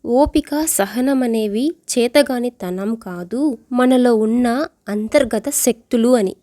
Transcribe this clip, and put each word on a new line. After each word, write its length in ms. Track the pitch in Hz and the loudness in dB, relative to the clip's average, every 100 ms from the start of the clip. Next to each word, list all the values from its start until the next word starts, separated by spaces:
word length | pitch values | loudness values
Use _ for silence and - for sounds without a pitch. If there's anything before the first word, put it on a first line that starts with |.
| - | 2
ఓపిక, 580 | 247 294 311 - 294 | 2 4 2 -2 -4
సహనం 580 | 320 - 196 220 262 269 | -2 -2 -2 -2 0 0
అనేవి 500 | 247 226 214 208 285 339 - 247 | 0 0 -2 -2 -2 -4 -4 -2
చేతగానితనం 960 | 240 294 285 247 240 240 180 185 202 | 2 2 2 -2 -4 _ -8 -6 -4
కాదు, 640 | 226 196 175 180 240 302 240 _ | -6 -8 -12 -8 -2 -2 -4 _
మనలో 420 | 247 254 262 247 | 0 2 4 4
ఉన్న 520 | 226 220 240 247 247 330 _ - | 2 2 0 0 -2 -6 _ -8
అంతర్గత 540 | 208 220 294 247 220 277 | -6 0 0 0 -2 -4
శక్తులు 600 | 285 - 233 _ 240 233 | -2 -2 -2 _ 0 4
అని. 280 | 247 190 - | 2 0 -4